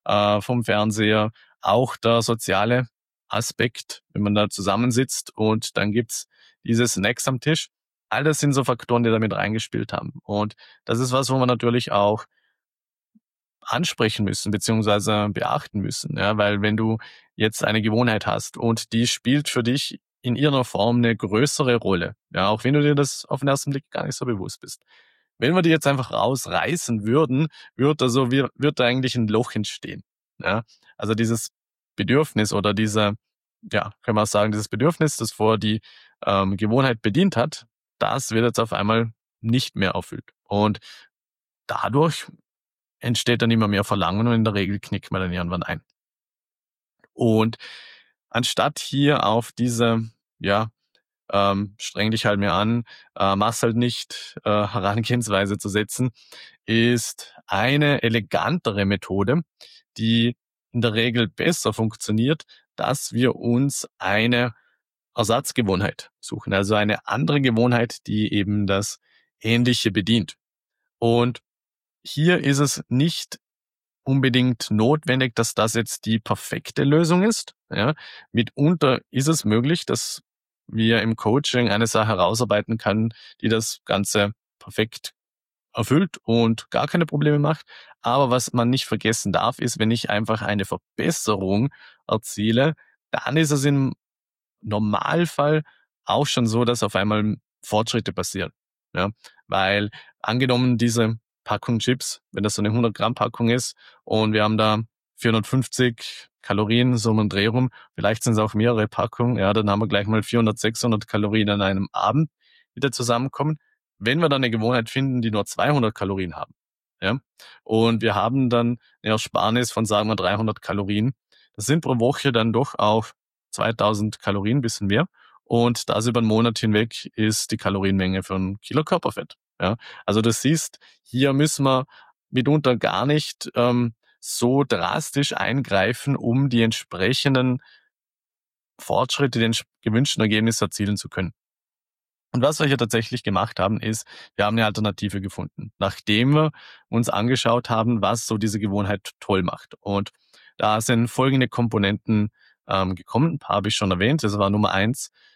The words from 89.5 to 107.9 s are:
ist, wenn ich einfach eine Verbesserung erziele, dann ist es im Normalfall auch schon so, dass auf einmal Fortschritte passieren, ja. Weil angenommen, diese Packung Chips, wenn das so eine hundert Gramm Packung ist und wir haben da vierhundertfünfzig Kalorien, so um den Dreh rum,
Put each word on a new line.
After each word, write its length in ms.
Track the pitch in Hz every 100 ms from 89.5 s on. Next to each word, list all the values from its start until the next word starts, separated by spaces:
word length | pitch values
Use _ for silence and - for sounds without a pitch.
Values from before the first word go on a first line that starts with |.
| -
ist, 180 | 123 -
wenn 140 | 110
ich 180 | 117 -
einfach 320 | 104 110 110
eine 220 | 110 104
Verbesserung 1080 | 98 - _ - 107 165 - 101 95 101 139 - - _ -
erziele, 640 | 110 - - 107 113 147 156 _ _ _
dann 240 | - - 156
ist 160 | 156
es 120 | 143
im 300 | 143 139 135 - _ _ _ _ _ _ 110
Normalfall 960 | 107 107 104 - 160 175 - 147 156 151 _ _ _ -
auch 200 | 107 143
schon 200 | - 117
so, 180 | 113
dass 180 | 117 120
auf 140 | 104 92
einmal 400 | 104 107 107 - _ _
Fortschritte 520 | - 107 113 117 104
passieren, 380 | 95 92 95 98 _ _ _ _
ja. 160 | - 95 - - _ -
Weil 440 | 95 95 101 104 - - _
angenommen, 580 | - 120 131 123 127 117
diese 400 | 120 117 110 113 _ _
Packung 360 | - 107 - 113
Chips, 420 | - 127 - - _
wenn 120 | -
das 100 | 101
so 80 | -
eine 100 | 104
hundert 220 | 113 117
Gramm 200 | 104 110
Packung 360 | 120 110 - 117
ist 260 | 123 - - - _
und 280 | - 110 110
wir 100 | 107
haben 140 | 107 110
da 220 | 110 107 113 _ _ -
vierhundertfünfzig 1120 | 120 110 104 135 120 - 127 117 - - - _
Kalorien, 560 | - 101 107 117 123 120
so 140 | 113
um 80 | 110
den 100 | 104
Dreh 200 | 95 107
rum, 200 | 120 127 - -